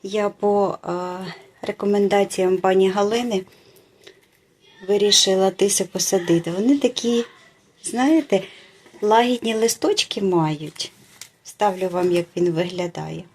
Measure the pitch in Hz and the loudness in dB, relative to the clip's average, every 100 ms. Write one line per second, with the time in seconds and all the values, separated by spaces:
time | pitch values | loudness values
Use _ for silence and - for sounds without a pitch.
0 | 196 208 208 202 208 202 196 - - 175 | -4 -2 -2 0 2 2 0 -2 -6 -6
1 | 180 180 185 - - _ - 202 202 202 | -6 -8 -12 -14 -20 _ -10 -4 0 2
2 | 202 202 190 - 185 185 190 190 190 196 | 4 2 0 0 0 2 2 4 2 2
3 | 202 233 240 196 190 _ _ - _ _ | 0 0 -2 -4 -6 _ _ -20 _ _
4 | - _ _ _ _ _ _ _ 190 202 | -20 _ _ _ _ _ _ _ -2 2
5 | 202 196 - 190 190 185 196 - 185 185 | 4 2 2 2 2 2 0 0 -4 -4
6 | - 196 175 170 165 180 226 285 247 - | -2 -2 2 0 0 -2 2 2 0 -2
7 | 233 233 233 - _ _ _ _ - 233 | -2 -2 -4 -14 _ _ _ _ -8 -2
8 | 269 320 285 190 190 - - _ - - | 2 2 2 -2 -2 -18 -20 _ -20 -4
9 | 208 220 240 247 220 220 226 - 320 415 | 2 4 4 0 -2 0 0 0 0 0
10 | - - 196 175 156 151 151 - - _ | -2 -2 0 2 0 -4 -10 -12 -16 _
11 | - - - _ - - 208 185 185 175 | -20 -20 -20 _ -20 -2 -2 0 -4 0
12 | 180 175 170 - 175 165 180 180 175 160 | 0 0 -2 -2 0 0 -4 -4 -8 -8
13 | 156 160 175 | -10 -12 -14